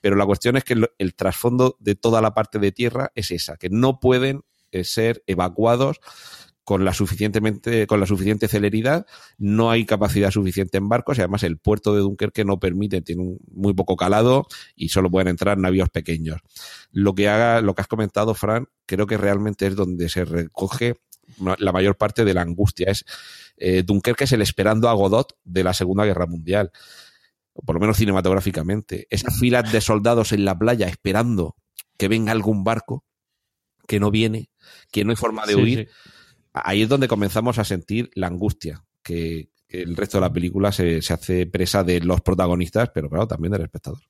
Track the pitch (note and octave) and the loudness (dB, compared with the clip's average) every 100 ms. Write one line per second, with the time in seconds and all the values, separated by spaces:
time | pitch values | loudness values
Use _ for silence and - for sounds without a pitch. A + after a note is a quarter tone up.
0 | G2+ G2 G2+ G2 A#2+ C3 - A#2 A#2 _ | 2 2 2 2 2 2 2 0 0 _
1 | F#2 - F#2 - A#2+ B2 B2+ - G2+ G2+ | -6 -2 -4 0 -2 2 2 2 -4 0
2 | A#2 A2+ A2 A2 G#2 G#2+ G2+ - A#2+ A#2+ | 2 4 4 0 -2 0 0 0 -2 -2
3 | C3+ - F#2+ E2+ - D2+ F2+ G#2 C3 C3 | -6 -6 -6 -6 -8 -8 -2 2 2 2
4 | B2+ B2+ C3 C3+ _ _ _ F#2 F2+ - | 2 2 2 -4 _ _ _ -6 -4 0
5 | A2+ A#2 - F2+ F2+ F2 A2+ A#2+ C3+ D2+ | 0 0 -4 -2 -2 2 2 4 2 -2
6 | - - - - - _ - G2 F#2+ F2+ | -12 -20 -20 -20 -20 _ -2 0 2 0
7 | G2 F#2 G#2 G#2 A2 G2+ - A#2 G#2 G#2 | -2 0 -2 0 -2 -2 -2 0 2 2
8 | F#2+ G2+ F#2+ G#2+ A2 G#2+ G2+ A2 A#2+ E3 | 2 0 0 0 0 0 0 0 0 -2
9 | G#3 - - _ G2+ G#2 A2+ A2+ A2 G#2+ | -4 -20 -20 _ 0 2 4 2 2 0
10 | G2+ G#2 G2+ G#2 F#2+ F#2+ F#2 G2 G2 A#2+ | 0 2 2 2 -2 -2 -2 -2 0 -2
11 | - C3 F2+ G2+ F#2 D#2 - G#2+ - G#2 | 0 -2 0 0 -2 -2 0 0 2 2
12 | G2 G2 G#2 - G2+ F#2+ F#2 F2+ G#2 F#2+ | 0 -2 -4 -2 -2 0 -2 -2 -2 -4
13 | E2+ E2+ F2+ F#2 - - G2+ F#2+ F#2+ F2+ | -4 -6 -6 -10 -16 -2 -2 0 0 0
14 | F#2 G#2 A#2 C3 - - - _ D#2+ G2 | 2 4 4 2 0 -12 -20 _ -4 0
15 | F#2 F#2 F#2 F2 F#2+ G2+ F#2 F#2+ F2+ - | 2 2 2 0 0 0 2 2 0 -2
16 | D#2 E2 D#2+ D#2+ _ - - - - - | -6 -6 -6 -8 _ -20 -20 -20 -10 0
17 | G2+ F#2+ G#2 G#2+ A#2 A#2 G#2 F#2+ G#2+ A2+ | 0 2 2 4 4 4 2 -2 -4 -2
18 | G#2 - A2 G#2 G2+ A2+ - _ - F#2+ | -2 0 -2 0 0 -2 -4 _ -6 -2
19 | G#2 G#2+ G2+ G2+ G#2 G2+ G2 F#2+ F#2 F2+ | 0 0 2 0 -2 -2 -2 0 -2 -2
20 | E2+ F#2 E2 E2+ E2 - G2 - A#2+ A#2+ | -4 -2 -2 -4 -6 -6 -6 -2 -4 -4
21 | _ - _ - F#2 F#2+ G2 F2+ G2 G2 | _ -20 _ -8 -6 -2 0 2 2 2
22 | G#2+ - G#2+ F#2 E2+ E2+ G#2 - F2+ G2+ | -2 2 2 2 -2 0 -2 0 -2 -2
23 | - - - - - _ F#2 F#2 F#2 G2+ | -6 -20 -20 -20 -20 _ 0 0 2 0
24 | A#2+ A#2+ C#3 A#2+ G2+ - G2+ A2 A#2 A2+ | 0 0 0 2 0 0 0 2 2 4
25 | G2 A2 C#3 - - F2+ F2+ F#2+ F2+ F#2+ | 4 2 0 -8 -6 0 0 0 -2 0
26 | G#2+ F2 E2+ E2+ E2 G2+ F#2+ - - - | 0 0 -2 -4 -2 -2 -2 -8 -20 -20
27 | - _ _ _ _ - - E2 G#2+ G2+ | -20 _ _ _ _ -14 -4 0 2 2
28 | G#2+ F#2+ F#2 F#2+ G2 E2 D#2+ G#2 - F2+ | 2 2 2 0 0 -4 -4 -4 -6 -12
29 | - G2+ - A2 B2 B2 A2 A2 G#2+ G#2+ | -6 -6 -4 0 2 2 2 0 2 0
30 | G#2+ A#2 G#2+ G#2 G2 F2 G#2+ A#2+ F#2 E2+ | 2 2 2 2 0 2 0 0 -2 -4
31 | G2 G2 A#2+ G#2 E2 - _ - - _ | -2 0 0 0 -2 -6 _ -20 -20 _
32 | F#2+ A2+ A2 A2+ G#2 G#2 F#2+ A2+ - B2+ | 0 0 0 0 0 0 0 -2 -4 -12
33 | _ _ _ _ _ _ _ _ - G#2 | _ _ _ _ _ _ _ _ -4 0
34 | G#2 G#2+ A2 A2 - _ _ - _ G#2 | 2 2 0 -2 -10 _ _ -20 _ -2
35 | G#2 A2+ A#2 A2 G#2+ G2+ A2+ A#2+ G#2+ _ | -2 0 -2 -4 0 4 4 0 -6 _
36 | - - _ _ _ - - G2+ A2 C#3 | -20 -20 _ _ _ -8 -2 0 2 2
37 | B2+ G#2+ G2+ A2 A#2 A#2 G#2 F#2 - A2 | 2 0 0 0 0 -2 -2 -4 -4 -4
38 | A#2+ - F2+ F2 G2+ - D#2+ D2+ _ _ | -4 -4 -6 -2 -4 -4 -10 -12 _ _
39 | - E2+ E2 E2 D2+ _ _ F2+ E2+ F2 | -8 -6 -4 -8 -12 _ _ -10 -8 -4
40 | G2 G2+ F2+ E2 F2 F#2+ G2+ G2+ F2 E2 | -2 0 0 0 -4 0 0 2 0 0
41 | - E2 - F#2 F2 F2+ F2+ G2+ F2 F2 | -2 -4 -2 -2 -2 -2 0 0 2 2
42 | E2+ F2+ - F2+ F2+ F2 E2+ G#2+ B2 - | 2 0 0 0 2 0 0 0 -2 -2
43 | D2 D#2 A2+ D#2 E2 G2+ D#2+ - - - | -4 -4 -2 -4 -4 -4 -6 -10 -14 -14